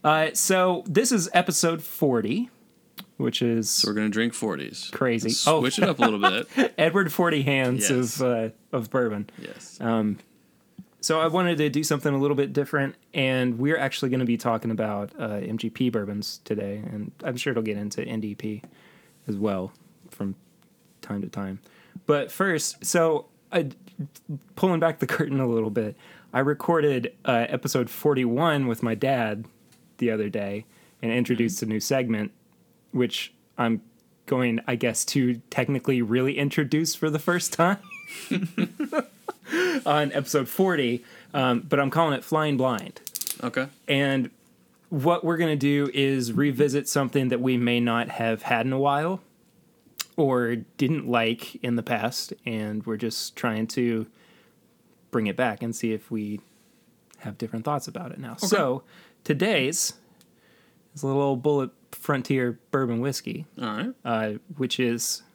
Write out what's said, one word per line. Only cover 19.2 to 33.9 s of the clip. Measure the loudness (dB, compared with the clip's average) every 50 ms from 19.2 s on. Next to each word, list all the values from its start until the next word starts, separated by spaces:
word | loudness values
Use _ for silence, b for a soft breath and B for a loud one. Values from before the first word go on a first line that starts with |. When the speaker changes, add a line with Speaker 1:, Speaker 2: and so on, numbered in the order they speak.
| _ -6
Speaker 1:
as | -4
well | 0 0 0 0 -2 -4 -8 -10 _ _ _ _ _ _ -20
from | -10 -8 -8 -8 -8 _ _ _ _ _ _ _ _ _ _ _ _ _
time | -10 -8 -6 -6
to | -6 -6
time. | -8 -8 -8 -8 -8 -12 B B B B B B B B _
But | 2 2 2 2 -4
first, | -2 -2 0 0 0 0 -2 -4 -8 -8 -6
so | 0 2 4 4 4 2 0 -2 _ _ _ _ _
I, | -2 -2 -2 -2 -8 -14 -20 -20 -12 -12 -12 -12 _ -20 _ -10 -10 -10 -12 _ -2
pulling | 0 2 2 4 2
back | 2 0 0 0
the | -2
curtain | -2 0 -2 0 0 0 0
a | 2
little | 2 2 0 0 0
bit, | 0 0 -2 -2 -6 B B B B B B B
I | 0 2
recorded, | 2 2 0 0 0 2 2 4 4 4 2 2 -2 -4 -8 _ _
uh, | 2 2 2 2 0
episode | -2 -4 -4 -2 0 0 0 -2
forty-one | -6 0 0 2 2 2 2 0 2 2 2 2 2 2 2
with | 0 0 0
my | 0 -2 0
dad | 0 0 0 2 2 0 -2 -4 -6 -8 -14 _ _ _ _ -20 _ _ _ _ -2
the | 0 0
other | 0 0 -2 -2
day | -4 -4 -4 -4 -6 -8 -10 b b b b b b b
and | -2 0
introduced | 2 2 2 2 2 2 2 0 0 -2
Speaker 2:
Mm-hmm. | -4 -2
Speaker 1:
a | -2
new | -2
segment, | 0 0 0 0 2 0 -2 -2 -2 -6 _ _ _ _ _ _ _ _ _ _ _ _
which | 0 0 0 0 -2 -6 -8 -10 _ _ _ _ _
I'm | 0 0 2 0 -2 -4 -14